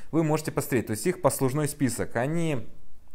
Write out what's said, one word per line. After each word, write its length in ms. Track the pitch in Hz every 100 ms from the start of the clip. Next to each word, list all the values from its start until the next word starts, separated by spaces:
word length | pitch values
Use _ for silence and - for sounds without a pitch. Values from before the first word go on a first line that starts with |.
| -
вы 120 | 156
можете 280 | 156 151 151
посмотреть, 360 | 147 - 123 -
то 40 |
есть 140 | 107 175
их 140 | 180
послужной 460 | 135 - 131 143 147
список. 480 | - 131 - - 117
Они 500 | 135 165 165 135 117 - - - -